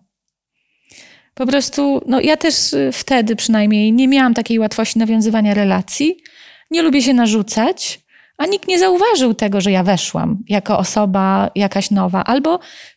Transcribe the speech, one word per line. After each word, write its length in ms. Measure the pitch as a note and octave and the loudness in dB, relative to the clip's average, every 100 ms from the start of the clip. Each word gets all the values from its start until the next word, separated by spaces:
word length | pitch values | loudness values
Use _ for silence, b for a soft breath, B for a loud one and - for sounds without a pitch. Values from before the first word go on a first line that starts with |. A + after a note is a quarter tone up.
| _ _ _ _ _ _ b b b b b b b | _ _ _ _ _ _ b b b b b b b
Po 120 | - B3+ | -6 -2
prostu, 560 | C#4 C4 - C#4+ C4+ - | 0 -2 -2 -2 -2 0
no, 160 | C4 | 0
ja 160 | - D#4 | 2 0
też, 360 | E4 - - | 0 -2 -2
y, 160 | C#4+ C#4 | -2 -2
wtedy 420 | B3+ - C4 G#3+ A3 | -4 -2 0 0 -2
przynajmniej 580 | - A3 G#3 G#3+ G#3+ | 0 2 2 2 2
nie 140 | A#3 C4 | 2 4
miałam 260 | C#4 C4 | 4 2
takiej 260 | A#3 A3 A3+ | 0 0 -2
łatwości 400 | G#3+ - A3 A3+ | -2 -2 -4 -2
nawiązywania 540 | A3+ A3+ G#3+ A3 G#3 | 0 2 0 2 2
relacji. 640 | G3+ G3 F#3 F#3 - D4+ F#4 B B B B B | 2 2 0 -2 -2 -2 -2 B B B B B
Nie 100 | E4 | -2
lubię 200 | E4 C#4 | 2 2
się 120 | B3+ | 2
narzucać, 880 | B3 A#3 G#3+ G3+ - B3 F#4 - - b b b b | 2 2 0 -2 -2 -2 -2 -8 -12 b b b b
a 80 | D#4 | -4
nikt 220 | G4+ - | -4 0
nie 120 | F4+ | 0
zauważył 540 | F#4 F4+ G#4+ G4 B3+ | 2 2 2 2 2
tego, 280 | A3 G#3+ G3+ | 0 -2 0
że 100 | F#3+ | 0
ja 120 | F#3+ | 0
weszłam 600 | F3+ F#3 - D#3+ E3 G3 - | 2 0 -2 -4 -4 -4 -4
jako 280 | G#3 G3 G3+ | -4 0 -2
osoba 720 | F#3 - G#3 F#3+ F#3+ F#3+ G3 F#3+ | -2 -2 0 0 2 0 0 -2
jakaś 360 | G3+ G3+ G3 | -2 -2 -2
nowa. 320 | G3 F#3 F#3+ | 0 0 -2
Albo 360 | - C4 D4+ F4 B B B | -2 -2 0 -2 B B B